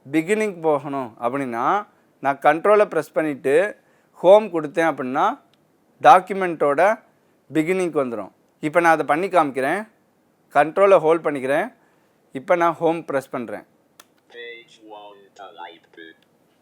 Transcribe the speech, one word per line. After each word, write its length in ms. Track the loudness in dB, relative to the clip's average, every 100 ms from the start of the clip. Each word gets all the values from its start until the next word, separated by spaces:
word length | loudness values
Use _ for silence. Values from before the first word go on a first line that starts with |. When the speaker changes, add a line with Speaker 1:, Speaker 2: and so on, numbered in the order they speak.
| -6
Speaker 1:
பிகினிங் 500 | -4 -2 -2 -4 -4
போகணும் 540 | -2 -2 -4 -10 -10 -8
அப்படின்னா, 640 | -6 -6 -6 -4 -2 -2 -6 _ _ _
நான் 200 | -6 0
கண்ட்ரோலை 440 | 0 2 2 2 2
பிரஸ் 260 | -2 -4
பண்ணிட்டு 680 | -4 -4 -4 0 0 0 -8 _ _ _
ஹோம் 340 | _ 6 6 4
கொடுத்தேன் 440 | -6 -6 -2 -2
அப்படின்னா, 480 | -2 -6 -2 -2 -4 _ _ _ _ _ _
டாக்குமெண்ட்டோட 1000 | 6 6 4 -6 -6 -2 -2 2 0 0 _ _ _ _ _
பிகினிங்க்கு 460 | -4 -2 -2 -2 -4
வந்துரும். 280 | -4 -6 -12 _ _ _
இப்ப 200 | -2 2
நான் 120 | 4
அதை 140 | 4 2
பண்ணி 220 | -2 0
காமிக்கிறேன். 600 | 0 0 -2 -4 -4 -8 _ _ _ _ _ _
கண்ட்ரோலை 440 | 0 0 2 4 4
ஹோல்ட் 280 | 4 0 -2
பண்ணிக்கிறேன். 480 | -6 -4 -4 -4 _ _ _ _ _ _
இப்ப 240 | -16 -2 0
நான் 180 | 0
ஹோம் 320 | 0 -4 -4 -6
பிரஸ் 240 | -8 -6
பண்றேன். 360 | -12 -10 -14 -16 _ _ _ -20 _ _
Speaker 2:
Page 600 | -20 -18 -18 -20 _ -20
one 280 | -20 -20 -20 _
தலைப்பு. 800 | _ -20 -20 -20 -20 _ -20 -20 -20 _ _ _ _